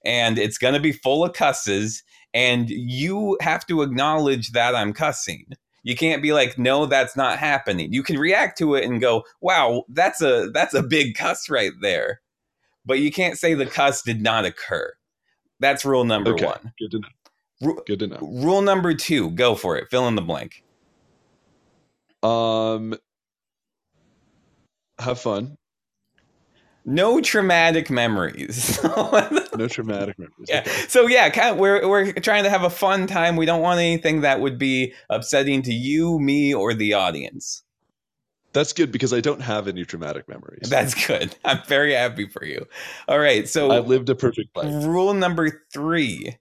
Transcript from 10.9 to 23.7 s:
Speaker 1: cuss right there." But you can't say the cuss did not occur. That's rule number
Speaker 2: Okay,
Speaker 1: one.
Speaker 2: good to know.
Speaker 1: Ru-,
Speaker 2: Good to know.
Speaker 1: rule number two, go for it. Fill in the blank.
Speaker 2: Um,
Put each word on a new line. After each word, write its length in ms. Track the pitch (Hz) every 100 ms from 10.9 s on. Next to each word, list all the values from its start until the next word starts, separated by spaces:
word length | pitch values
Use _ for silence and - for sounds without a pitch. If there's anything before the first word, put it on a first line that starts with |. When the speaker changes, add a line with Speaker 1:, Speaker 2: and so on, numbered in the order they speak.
| 151 135 104
Speaker 1:
cuss 340 | 165 170 -
right 220 | 131 95 82
there." 380 | 101 85 55 - _ _ _ _ _ _ 123
But 140 | 131
you 120 | 147
can't 260 | 165 175 -
say 160 | 170
the 120 | 151 131
cuss 360 | - 139 127
did 200 | 120 113
not 240 | 107 113 92
occur. 460 | - - 82 - - _ _ _ _ _ _
That's 240 | 131 -
rule 200 | 139 131
number 280 | 120 107 101
Speaker 2:
Okay, 140 | 107 71
Speaker 1:
one. 260 | - 113 -
Speaker 2:
good 120 | 107
to 60 | 110
know. 80 | 101 _ _ _ _ _
Speaker 1:
Ru-, 220 | 139 - -
Speaker 2:
Good 140 | 98
to 80 | 107
know. 100 | -
Speaker 1:
rule 420 | 73 123 151 196
number 320 | 202 190 175
two, 360 | 160 - 147 85
go 220 | 85 123 104
for 200 | 92 71
it. 120 | -
Fill 180 | 123 123
in 80 | 107
the 60 |
blank. 420 | 82 71 62 - _ _ _ _ _ _ _ _ _ _ _ _ _ _ _ _
Speaker 2:
Um, 760 | 110 113 113 113 110 113 110 110 _ _ _ _ _ _ _